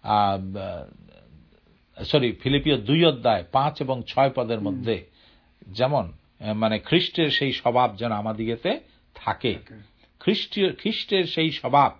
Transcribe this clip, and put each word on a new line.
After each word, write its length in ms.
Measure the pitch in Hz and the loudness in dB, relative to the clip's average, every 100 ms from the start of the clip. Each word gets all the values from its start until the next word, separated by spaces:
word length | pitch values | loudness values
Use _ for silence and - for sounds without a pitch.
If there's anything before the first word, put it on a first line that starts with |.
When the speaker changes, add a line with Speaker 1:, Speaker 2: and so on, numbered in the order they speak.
Speaker 1:
আহ, 2000 | - 107 101 98 95 98 95 87 - - 50 50 53 73 - _ _ _ _ - | 2 2 2 0 -6 -8 -8 -10 -14 -20 -20 -20 -20 -20 -20 _ _ _ _ -14
সরি, 280 | - 151 123 | 0 2 2
ফিলিপিও 460 | 95 131 139 147 131 | -2 0 0 2 -2
দুই 280 | 104 156 165 | 2 4 4
অধ্যায় 380 | 131 120 104 87 | 4 0 0 0
পাঁচ 300 | 131 143 147 | 0 0 -2
এবং 220 | 131 127 113 | -4 -4 -2
ছয় 240 | - 135 131 | 2 2 2
পদের 240 | 117 113 | -2 -2
Speaker 2:
হুম। 80 | 98 | -2
Speaker 1:
মধ্যে 380 | 110 123 101 - _ _ _ _ _ - | -4 -2 -4 -4 _ _ _ _ _ -18
যেমন, 440 | 95 127 143 87 - _ _ | -2 0 0 -2 -10 _ _
আহ, 140 | 107 | -6
মানে, 260 | 107 110 107 | 0 0 0
খ্রিস্টের 500 | - 165 180 - 156 | 2 0 0 -2 0
সেই 240 | - 139 | 0 -2
স্বভাব 420 | 127 123 120 123 98 | 0 0 2 2 0
যেন 160 | 117 | -4
আমাদিগেতে 680 | 107 107 110 113 117 175 294 - _ _ - | -2 -4 -4 -4 -2 -2 -4 -8 _ _ -8
থাকে। 380 | - - 120 | -6 -2 -2
Speaker 2:
থাকে। 220 | 95 - 107 104 _ _ _ | -4 -10 -20 -20 _ _ _
Speaker 1:
খ্রিস্টীয়, 560 | - 208 - - 190 - | 0 0 -2 -2 -2 0
খ্রিস্টের 480 | 208 220 - 196 | -4 -6 -2 0
সেই 280 | 170 - 160 | 0 0 -2
স্বভাব 400 | 147 131 139 127 - | -2 2 4 4 2